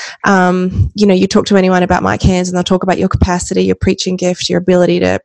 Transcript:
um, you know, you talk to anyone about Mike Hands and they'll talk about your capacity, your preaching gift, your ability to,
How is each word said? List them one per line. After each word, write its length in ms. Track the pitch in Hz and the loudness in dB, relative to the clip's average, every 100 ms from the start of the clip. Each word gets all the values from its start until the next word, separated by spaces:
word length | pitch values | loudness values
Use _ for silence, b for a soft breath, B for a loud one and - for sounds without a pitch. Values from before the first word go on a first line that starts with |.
| B B | B B
um, 680 | - 190 180 185 185 - - - | 0 2 2 0 -2 -2 -2 0
you 100 | 202 | 2
know, 80 | |
you 140 | 185 190 | 2 2
talk 180 | 208 - | 0 2
to 100 | 196 | 2
anyone 280 | 185 180 | 2 2
about 180 | 180 175 | 2 0
Mike 220 | 190 190 | -2 0
Hands 260 | - 180 180 | 0 0 -2
and 80 | 180 | -4
they'll 60 | |
talk 180 | 180 185 | 0 0
about 160 | 190 170 | 0 -2
your 100 | 185 | 0
capacity, 560 | - - 175 - 185 | 0 0 -2 -2 -2
your 120 | 185 185 | 0 0
preaching 400 | 190 190 185 185 | -2 -2 -4 -2
gift, 340 | 180 180 - | -2 -4 -4
your 80 | 175 | -2
ability 420 | 185 180 175 175 | 2 2 4 2
to, 180 | 92 - | 0 -2